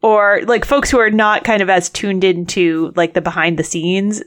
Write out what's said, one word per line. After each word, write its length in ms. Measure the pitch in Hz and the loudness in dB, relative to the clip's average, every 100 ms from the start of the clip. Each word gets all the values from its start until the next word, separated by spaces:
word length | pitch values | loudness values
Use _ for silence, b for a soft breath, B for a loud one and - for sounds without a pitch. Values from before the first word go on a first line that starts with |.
or, 400 | 220 214 202 202 220 | 2 4 4 2 0
like, 200 | 233 - | -2 0
folks 260 | 285 277 | -2 2
who 80 | 254 | 2
are 100 | 220 | 2
not 340 | 214 214 214 | 2 2 0
kind 180 | - 214 | 0 0
of 80 | 190 | 2
as 200 | 185 175 | 0 0
tuned 340 | - - 190 | -6 -4 0
into, 680 | 190 175 175 - 175 160 160 - | 0 0 -2 0 0 0 -2 -2
like, 180 | 170 | -2
the 80 | 175 | -2
behind 360 | 170 170 165 160 | -4 -2 0 0
the 60 | |
scenes 580 | 156 170 165 185 202 214 | -4 -4 -2 -2 -2 -6